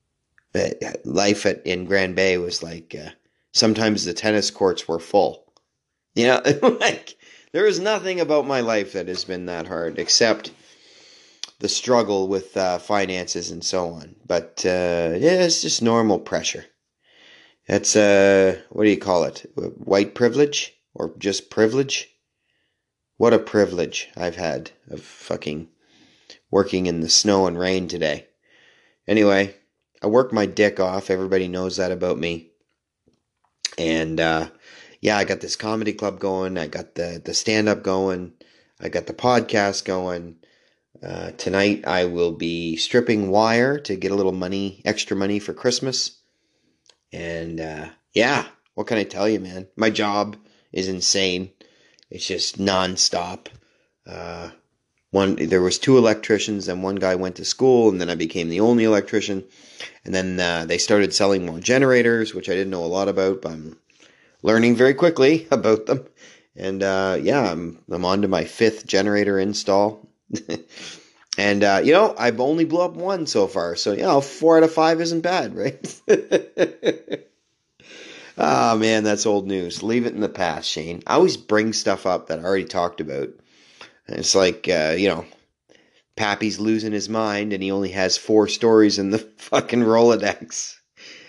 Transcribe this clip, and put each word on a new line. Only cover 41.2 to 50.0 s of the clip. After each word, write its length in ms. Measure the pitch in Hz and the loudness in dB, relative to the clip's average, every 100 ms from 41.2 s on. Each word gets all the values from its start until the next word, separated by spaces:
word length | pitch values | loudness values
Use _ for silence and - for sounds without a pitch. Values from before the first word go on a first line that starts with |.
| 85 | -12
tonight 560 | - 92 98 104 101 - | -10 -4 0 2 0 -2
I 180 | 90 90 | 0 0
will 280 | 87 87 | 0 -2
be 420 | 82 85 85 82 80 | -2 -6 -4 -4 -4
stripping 540 | - 123 117 107 95 | 0 0 2 0 2
wire 500 | 101 113 117 131 147 | 2 4 2 2 -2
to 160 | 147 95 | -6 -6
get 160 | 95 | -2
a 40 | 101 | 0
little 180 | 95 | 0
money, 480 | 92 92 98 98 92 | -2 -4 -4 -6 -6
extra 320 | - - - 98 | -4 -4 -4 -2
money 240 | 98 101 | -2 -2
for 140 | - | -6
Christmas. 640 | - 123 123 131 127 - - _ _ _ _ _ _ _ _ _ | -4 -2 -2 -4 -6 -8 -12 _ _ _ _ _ _ _ _ _
And, 480 | 87 85 82 82 82 | -14 -10 -10 -10 -10
uh, 280 | 80 78 80 - _ | -10 -12 -16 -20 _
yeah, 340 | 104 120 131 - _ _ | 0 2 0 -4 _ _
what 140 | - 104 | -10 -4
can 100 | 110 | -4
I 80 | 95 | -4
tell 240 | 95 107 | -2 -2
you, 100 | 104 | -2
man? 280 | 92 92 98 - | -4 -14 -14 -2
My 120 | 110 | -2
job 460 | 107 | 0